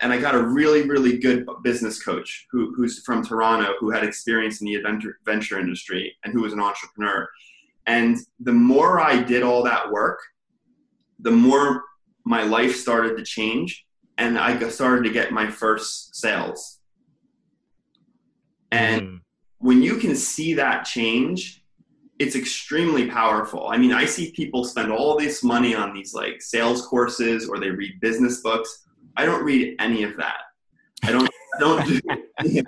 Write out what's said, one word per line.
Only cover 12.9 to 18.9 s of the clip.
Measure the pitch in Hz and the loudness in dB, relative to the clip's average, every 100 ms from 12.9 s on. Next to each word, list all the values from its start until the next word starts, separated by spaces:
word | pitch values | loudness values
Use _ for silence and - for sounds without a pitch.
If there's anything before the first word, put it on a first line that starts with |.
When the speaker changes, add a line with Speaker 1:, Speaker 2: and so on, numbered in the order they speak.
| 117 113 110 | 0 0 -2
Speaker 1:
to | |
change, | 107 113 110 120 180 - _ _ _ - | -8 -4 -2 -2 -4 -10 _ _ _ -4
and | 120 117 | -2 2
I | 117 127 | 0 0
g-, | 117 | -4
started | - 127 123 | -2 2 2
to | 113 | 2
get | 117 120 | 0 -2
my | 110 107 | -2 -4
first | - 110 110 - - - | -2 -2 -2 -4 -10 -14
sales. | - 110 95 - - - - _ _ _ _ _ _ _ _ _ _ _ _ _ _ _ _ _ _ - | -6 -4 -2 -4 -8 -14 -20 _ _ _ _ _ _ _ _ _ _ _ _ _ _ _ _ _ _ -4
And | 117 110 | 0 2